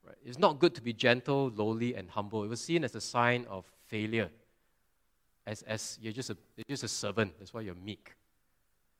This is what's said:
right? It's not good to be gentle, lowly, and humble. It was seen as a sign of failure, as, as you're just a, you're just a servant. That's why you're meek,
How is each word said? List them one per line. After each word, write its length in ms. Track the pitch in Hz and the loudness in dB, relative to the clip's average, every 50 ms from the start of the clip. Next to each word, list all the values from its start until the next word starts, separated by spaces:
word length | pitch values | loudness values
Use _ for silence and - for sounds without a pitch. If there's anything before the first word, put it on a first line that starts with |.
| _ | _
right? 100 | - - - - | -20 -20 -18 -16
It's 160 | 120 123 147 | -14 0 4
not 200 | 196 185 151 131 | 4 4 6 6
good 140 | 170 175 - | 6 4 4
to 60 | - | 2
be 120 | 113 120 113 | -4 -6 -2
gentle, 580 | 107 - 120 120 123 123 - 139 139 139 127 107 | 4 6 6 6 6 4 2 2 2 2 2 0
lowly, 400 | 104 104 107 113 113 120 120 123 | 0 0 2 2 0 0 -2 -2
and 140 | 98 92 87 | -4 -8 -6
humble. 340 | - 107 101 104 110 110 101 | -4 -4 -4 -2 -2 -4 -4
It 40 | 107 | -4
was 140 | 120 117 | -4 -6
seen 220 | - - 165 170 151 | -2 0 2 2 2
as 120 | 120 - | 0 -4
a 60 | 113 | -6
sign 440 | - - - 123 120 120 120 123 120 113 | -8 -2 2 4 4 4 4 2 0 -4
of 160 | 98 95 90 - _ _ _ - | -10 -12 -12 -14 _ _ _ -8
failure, 420 | 117 107 107 110 113 113 104 85 - - _ _ _ _ _ _ _ _ _ _ _ _ _ _ _ _ _ _ _ _ _ | -4 -4 -2 0 0 0 0 -2 -4 -10 _ _ _ _ _ _ _ _ _ _ _ _ _ _ _ _ _ _ _ _ _
as, 160 | 110 107 - - | -10 -10 -8 -6
as 360 | - 110 107 - - - - | -6 -6 -6 -6 -8 -10 -10
you're 120 | 110 110 107 | -8 -8 -8
just 160 | 131 127 - | -6 -6 -8
a, 80 | 107 - - _ _ | -8 -10 -14 _ _
you're 100 | - 113 - | -16 -10 -8
just 140 | 143 131 - | -8 -6 -6
a 40 | 107 | -6
servant. 460 | - - - 104 95 113 110 95 - - | -6 -4 -4 -2 0 0 0 0 -2 -8
That's 160 | 98 - - | -18 -14 -12
why 80 | 117 | -10
you're 140 | 113 98 87 | -10 -10 -10
meek, 400 | 90 90 104 101 - - - - _ _ _ _ _ _ _ _ _ _ _ _ _ _ _ _ _ | -10 -10 -10 -10 -12 -14 -20 -20 _ _ _ _ _ _ _ _ _ _ _ _ _ _ _ _ _